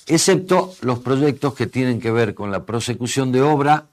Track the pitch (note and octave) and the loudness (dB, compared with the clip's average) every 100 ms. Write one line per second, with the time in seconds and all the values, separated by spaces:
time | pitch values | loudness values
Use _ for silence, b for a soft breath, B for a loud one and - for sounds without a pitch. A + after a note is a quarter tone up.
0 | - D#3+ - F3+ F#3 F3+ F#3 - B2 B2 | -2 0 4 2 2 0 0 -6 -4 -4
1 | B2 C3+ D3 C#3 C#3+ A#2 A2+ B2+ B2+ A2+ | -2 0 0 0 -4 -4 -4 -2 -2 -2
2 | A2+ A2+ A2 F2+ G2+ G2 - A2+ A2 A#2 | -2 0 0 -2 -6 -6 -6 -6 -6 -6
3 | A#2+ - C3 B2+ C#3+ D3+ C#3+ D3+ - | -4 -2 0 2 4 2 4 2 0